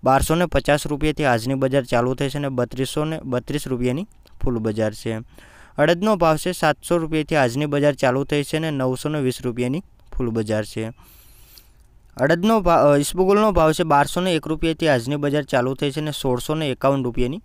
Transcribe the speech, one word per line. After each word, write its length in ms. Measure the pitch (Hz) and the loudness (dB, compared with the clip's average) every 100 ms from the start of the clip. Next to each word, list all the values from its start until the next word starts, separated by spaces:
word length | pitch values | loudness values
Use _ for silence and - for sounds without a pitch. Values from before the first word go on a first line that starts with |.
બારસો 300 | - 135 - | 4 2 2
ને 120 | 160 175 | 0 2
પચાસ 400 | 143 - 147 - | 0 2 0 0
રૂપિયાથી 380 | 147 151 143 | -2 -2 0
આજની 300 | 147 120 113 | 0 0 0
બજાર 300 | 135 135 135 | 0 2 0
ચાલુ 300 | 123 120 120 | 0 0 0
થઈ 140 | 131 143 | 0 -4
છે 100 | 143 | -4
અને 100 | 143 | -4
બત્રીસો 560 | 127 120 123 131 - | -2 -4 -2 -4 -2
ને 160 | 151 160 | -4 -6
બત્રીસ 420 | - 123 - 143 - | -4 -6 -4 -6 -4
રૂપિયાની 400 | 127 123 131 202 - - - | -2 -2 -2 -6 -14 -20 -4
ફૂલ 160 | - 120 | -2 -2
બજાર 360 | 110 107 107 | -2 -2 -2
છે. 260 | 107 - 110 113 - - - - - | -4 -8 -8 -10 -20 -20 -20 -16 -2
અડદનો 380 | 151 170 208 208 | 0 2 2 2
ભાવ 200 | 165 156 | 2 2
છે 160 | 180 | -2
સાતસો 440 | 180 160 147 - 175 | -2 0 -2 0 -2
રૂપિયાથી 400 | 160 160 151 160 | 0 -4 0 2
આજની 300 | 127 120 151 | 2 0 -2
બજાર 280 | 143 147 | 2 2
ચાલુ 300 | 143 135 127 | 2 0 0
થઈ 180 | 139 147 | 0 -2
છે 140 | 143 156 | -2 -4
અને 140 | 160 | -4
નવસો 380 | 147 131 127 151 | -2 -2 -2 -4
ને 120 | 151 | -2
વીસ 220 | 131 123 | -2 -2
રૂપિયાની 380 | 123 120 123 147 - _ - | -6 -4 -2 -4 -8 _ -12
ફૂલ 180 | - 123 | -4 -2
બજાર 340 | 113 107 107 | -2 -2 -2
છે. 280 | 107 - 110 - - - - - - - _ _ _ _ _ - | -2 -6 -8 -10 -20 -20 -20 -20 -20 -20 _ _ _ _ _ -2
અડદનો 440 | 135 170 196 226 | 0 2 4 4
ભા-, 320 | 175 165 143 | 4 6 6
અ, 40 | 143 | 4
ઈસબગુલનો 560 | 147 175 190 202 214 | 2 0 4 4 4
ભાવ 200 | 175 156 | 4 2
છે 100 | 156 | 2
બારસો 380 | 165 143 143 - | 2 4 2 0
ને 140 | 185 | 0
એક 120 | 165 - | -2 -2
રૂપિયાથી 420 | 156 165 160 165 | -2 -2 0 2
આજની 280 | 131 117 147 | 2 0 -2
બજાર 260 | 143 147 | 0 -2
ચાલુ 320 | 139 135 123 | 0 0 0
થઈ 160 | 135 143 | -2 -4
છે 100 | 135 | -4
અને 120 | 151 | -6
સોળસો 420 | 147 135 123 - | -4 -2 -2 -2
ને 160 | 156 151 | -4 -2
એકાવન 340 | 127 139 139 | -2 0 0
રૂપિયાની 360 | 123 123 123 165 | -2 -2 -2 -2